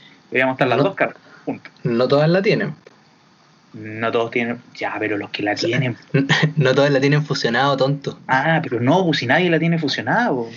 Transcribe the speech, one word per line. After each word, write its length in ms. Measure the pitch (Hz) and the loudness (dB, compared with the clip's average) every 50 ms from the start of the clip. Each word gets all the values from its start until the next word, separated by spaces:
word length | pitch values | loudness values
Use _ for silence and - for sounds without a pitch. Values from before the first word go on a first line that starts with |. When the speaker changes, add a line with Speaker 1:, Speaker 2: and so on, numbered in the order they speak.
| - - - _ _ - | -20 -20 -20 _ _ -6
Speaker 1:
Deberíamos 260 | 120 127 131 131 131 | -2 0 0 0 0
estar 120 | 131 139 | 0 0
las 100 | 127 120 | 2 2
Speaker 2:
No. 60 | 127 135 | 2 2
Speaker 1:
dos 120 | - - | 0 0
carreras 260 | - - - - - - - - - - | -2 -4 -4 -4 -10 -20 -20 -20 -14 -10
juntas. 260 | - 123 98 - - - _ - | -10 -10 -10 -10 -20 -14 _ -4
Speaker 2:
No 240 | 127 117 113 127 | -2 0 0 2
todas 220 | 131 139 143 151 160 | 2 2 2 4 4
la 120 | 175 190 | 2 2
tienen. 320 | 196 220 156 113 101 - - - - - _ _ _ _ _ _ _ _ _ _ _ _ _ _ _ _ - | 2 2 0 0 -2 -4 -8 -12 -18 -20 _ _ _ _ _ _ _ _ _ _ _ _ _ _ _ _ -16
Speaker 1:
No 380 | 110 107 107 107 110 113 113 | -14 -12 -12 -8 -4 -4 -2
todos 180 | 110 117 117 117 | 0 0 -2 0
tienen, 300 | - 123 117 117 120 120 - - - | -2 -2 -2 -2 -4 -8 -10 -16 -12
ya, 200 | - 107 101 104 107 | -8 -8 -6 -6 -4
pero 180 | 107 104 107 | -4 -4 -4
los 140 | 101 101 - | -4 -6 -8
que 100 | - - | -8 -4
la 120 | 104 104 104 | -4 -2 -2
Speaker 2:
O 40 | |
sea, 100 | 101 113 | -2 -2
Speaker 1:
tienen. 300 | 113 117 127 131 123 110 - - - - | -2 0 0 -2 -2 -4 -8 -6 -2 0
Speaker 2:
<laughs> 420 | 139 139 135 156 - 156 156 151 | 0 2 2 2 2 0 0 2
no 180 | 156 131 131 131 | 2 2 4 4
todas 160 | 139 139 147 | 4 4 4
la 80 | 143 131 | 4 2
tienen 220 | 139 143 147 147 151 | 2 2 2 2 0
fusionado, 500 | - 135 - - 120 117 123 135 143 139 | -2 -4 -2 -2 0 0 2 2 2 2
tonto. 440 | 135 135 135 143 143 - 117 110 - - | 2 0 0 0 -2 -6 -10 -12 -10 -4
Speaker 1:
Ah, 320 | - 127 131 135 160 165 151 | -2 0 0 2 2 0 0
pero 180 | 135 131 127 110 | 0 -2 -2 0
no, 240 | 120 131 160 190 190 | 2 2 2 4 2
pues 140 | 165 143 | 2 0
si 80 | - 139 | 0 0
nadie 240 | 117 139 165 180 180 | 0 2 2 2 2
la 80 | 165 | 2
tiene 220 | 156 160 165 170 165 | 2 2 2 0 0
fusionada, 500 | 160 139 - - 113 123 165 214 240 220 | -2 -2 -4 -4 -2 -2 0 0 0 0
po. 200 | 151 123 117 113 113 | -2 -2 -4 -6 -10